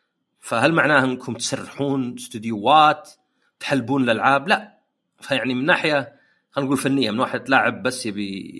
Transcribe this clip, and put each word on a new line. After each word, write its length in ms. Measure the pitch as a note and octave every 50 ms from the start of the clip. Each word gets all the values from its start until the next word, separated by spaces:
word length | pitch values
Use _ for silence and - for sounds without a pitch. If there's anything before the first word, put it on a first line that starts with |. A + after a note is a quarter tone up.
| _ _ _ _ _ _ _ _
فهل 340 | - - A#2+ A2+ B2+ D#3 E3
معناه 300 | D#3+ D3+ C#3+ D3+ C#3 C3
إنكم 300 | C3 B2+ B2+ - C3 A2+
تسرحون 800 | - - - C#3 B2+ F#2+ - - - C#3 C#3+ C#3 C3+ B2+ A#2+ -
استديوهات، 1000 | - - - - A2 G#2+ A2+ A2 G2+ G2 B2 D3+ D#3 D3+ D3+ D3 - - - - _ _ _ _ _ _ _ _ _
تحلبون 440 | - - D3 C3+ A#2 A#2 C#3 C#3 B2+
الألعاب؟ 440 | A#2+ A2 G#2 G2+ C3 C#3 C#3 C#3
لا. 280 | F#3 G#3 - - - _ _ _ _ _ _ _ _ _ _
فيعني 320 | - - C3+ A#2+ A2+ C3 B2+
من 120 | B2+ C3+
ناحية، 500 | E3+ - - - D#3 D3+ C#3 C3 - - _ _ _ _ _ _ _
خلينا 160 | _ C#3 C#3+
نقول 100 | C3 C#3+
فنية، 340 | C3+ D3 C#3 C3+ C#3 B2 G#2+
من 80 | G#2 A#2
واحد 300 | C3 - - A#2 A2+ C3
لاعب 340 | C3+ A#2+ G#2+ A#2+ A#2 F#2+ G2
بس 220 | B2+ C3 - -
يبي 440 | A2 F#2+ G2+ G2+ G2 G2 F#2+ E2+ E2+ F2 E2+